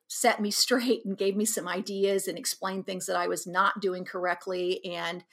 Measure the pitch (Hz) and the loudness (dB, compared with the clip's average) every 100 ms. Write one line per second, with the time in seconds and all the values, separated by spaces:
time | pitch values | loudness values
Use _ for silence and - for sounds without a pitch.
0 | - - 240 214 208 - - 254 247 - | -12 2 4 4 2 2 4 4 4 0
1 | 196 190 196 196 214 202 180 180 196 196 | 0 0 0 2 0 0 -2 -4 -4 0
2 | 196 196 190 170 - - 190 190 190 185 | 2 2 0 -4 -4 -4 -4 -4 -4 -6
3 | 190 180 180 175 185 180 196 208 185 180 | -2 0 0 -2 0 2 2 2 0 -2
4 | 185 185 180 180 196 180 180 185 185 170 | -4 -2 0 0 -2 -2 0 0 -4 -4
5 | 170 175 - | -4 -6 -10